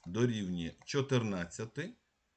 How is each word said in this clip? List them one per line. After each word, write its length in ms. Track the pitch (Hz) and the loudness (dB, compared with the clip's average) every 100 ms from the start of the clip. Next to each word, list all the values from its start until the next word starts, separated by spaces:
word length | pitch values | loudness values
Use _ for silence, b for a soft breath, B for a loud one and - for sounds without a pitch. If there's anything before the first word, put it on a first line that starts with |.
| 85 | -4
дорівнює 680 | 101 120 110 92 87 82 - - | 2 2 2 -2 -2 -4 -6 -2
чотирнадцяти, 1080 | 143 131 127 110 92 87 - 113 - 180 - _ _ _ | -2 2 2 2 -2 -4 -6 -8 -6 -8 -12 _ _ _